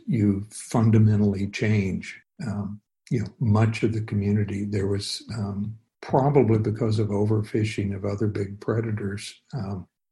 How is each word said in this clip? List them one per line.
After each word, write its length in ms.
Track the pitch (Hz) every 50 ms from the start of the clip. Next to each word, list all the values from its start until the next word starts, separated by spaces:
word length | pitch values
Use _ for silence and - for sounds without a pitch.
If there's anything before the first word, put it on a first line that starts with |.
| -
you 380 | 226 156 113 104 104 98 98 104 -
fundamentally 1000 | - - - - - 123 110 113 107 110 110 107 107 101 104 101 98 95 98
change, 720 | 95 - - 117 107 107 101 95 95 90 87 - - - - _ _ _ - 160
um, 320 | 110 98 104 95 95 104 104 _ _ _ _ _ _
you 80 | 147 110
know, 80 | 110 - - _
much 420 | 135 110 104 107 113 110 110 - -
of 80 | 110
the 100 | 110 110
community. 600 | 107 - 107 101 98 101 104 107 101 98 101 98 104
There 240 | 101 104 101 98
was, 340 | 101 101 98 - - - - 294 262 110
um, 420 | 113 202 202 196 202 208 110 - - _ _ _ _
probably 600 | - - - 139 131 147 143 143 120 110 113 107
because 400 | 110 107 107 - 120 107 107 117
of 100 | 107 98
overfishing 840 | 101 101 107 107 110 110 107 - - 113 107 107 - - 101 101 98
of 120 | 95 98
other 220 | 101 101 104 113
big 340 | 104 98 101 101 98 101 101
predators, 800 | - - 110 117 113 113 107 104 101 98 101 101 - - - - _ _ -
um, 360 | 131 98 98 101 92 90 - _ _ _ _